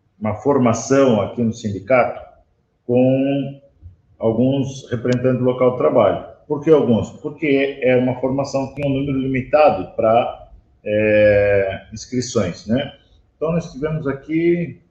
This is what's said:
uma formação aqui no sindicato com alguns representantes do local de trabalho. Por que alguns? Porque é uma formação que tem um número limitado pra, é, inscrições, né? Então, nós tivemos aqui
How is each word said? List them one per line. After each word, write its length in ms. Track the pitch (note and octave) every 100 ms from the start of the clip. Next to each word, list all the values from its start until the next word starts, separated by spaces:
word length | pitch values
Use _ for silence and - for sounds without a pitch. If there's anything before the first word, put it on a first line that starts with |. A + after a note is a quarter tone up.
| _ -
uma 140 | G#2+ G2+
formação 840 | C#3 C#3 A#2+ A2 - C#3 C3+ G#2
aqui 220 | F#2+ -
no 100 | A2+
sindicato 680 | - G#2+ G2 - B2+ - - - _ _ _ _ _
com 760 | - B2 C3 C3+ C#3 C#3 C3+ - _ _ - _ _ -
alguns 720 | A2+ A2+ C3 C#3 A#2+ - -
representantes 480 | A#2 B2 B2 B2+ A#2
do 60 |
local 280 | B2 B2+ B2+
de 60 | B2+
trabalho. 460 | D3 B2+ G2+ - - - -
Por 140 | D3+
que 80 | D#3+
alguns? 400 | D3 A#2 G#2+ -
Porque 680 | - D3+ - D3+ C3+ C#3 -
é 140 | B2+ B2
uma 240 | B2+ B2
formação 480 | C3 C#3 C3+ C3+ C3
que 120 | D3
tem 100 | C#3+
um 40 |
número 240 | C3+ C#3+ C3+
limitado 760 | C3+ C3 - D3+ D3 - - -
pra, 520 | A2 A#2+ - - - - _ _
é, 1000 | G#2+ G#2+ G#2+ G#2+ G#2 G2+ G2+ G2+ F#2+ G2 -
inscrições, 720 | G#2+ - B2 - A2+ F2+ - G#2
né? 260 | B2+ C#3 - _ _ _ -
Então, 160 | D3+
nós 200 | E3+ -
tivemos 340 | B2+ D#3 D#3 C3+
aqui 760 | C3+ - D#3+ E3+ F3 C#3+ - _